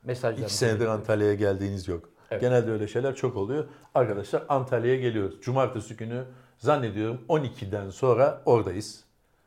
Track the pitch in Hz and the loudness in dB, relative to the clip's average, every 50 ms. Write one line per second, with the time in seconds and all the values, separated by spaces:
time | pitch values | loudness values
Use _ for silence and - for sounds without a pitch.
0 | _ 120 123 - - 120 110 113 113 104 101 - 127 117 110 104 117 110 110 104 | _ -6 -6 -2 -2 -4 -2 -2 -4 -4 -2 2 2 2 2 2 2 0 0 -2
1 | 104 - 110 104 104 104 104 101 104 101 98 95 98 101 101 98 92 - 87 85 | 0 0 2 4 4 4 4 4 2 0 2 0 -2 -4 -4 -6 -4 -6 -6 -6
2 | - - _ _ _ _ 113 104 123 123 123 123 113 110 113 107 104 101 - 117 | -8 -14 _ _ _ _ -4 0 2 4 4 4 4 2 -2 -2 -2 -2 -2 -2
3 | 131 135 131 - - 123 - 104 98 104 135 151 151 - - - - - _ 147 | -2 -2 -2 0 -2 -2 0 -2 -4 -2 -2 -4 -6 -6 -12 -20 -20 -2 _ 2
4 | 127 110 104 101 98 - - 151 - - 147 135 127 127 131 117 113 123 127 127 | 2 2 0 -4 -4 -2 -4 -4 0 0 0 0 0 0 -2 0 2 2 2 2
5 | 123 120 110 110 98 95 - - - 123 127 135 131 113 - 110 101 - 113 - | 2 0 0 0 -2 -2 -4 -8 -6 -2 0 0 0 0 -2 -8 -10 -10 -12 -12
6 | 110 113 120 123 131 - - - - _ _ _ - 143 151 143 123 110 95 104 | -10 -8 -6 -8 -8 -10 -16 -20 -20 _ _ _ 2 2 2 2 2 -2 -2 -2
7 | 107 113 120 127 - - 165 156 139 120 - - 110 98 98 104 98 98 95 - | -2 -2 -4 -6 -2 0 0 0 0 -2 -8 -8 -8 -6 -6 -6 -6 -8 -6 0
8 | 135 131 117 110 131 147 - - - - 123 113 101 95 87 98 107 - - - | 2 4 6 6 4 2 2 -2 2 4 4 4 4 0 -6 -8 -8 -10 -16 -18
9 | _ _ _ _ _ _ _ _ _ | _ _ _ _ _ _ _ _ _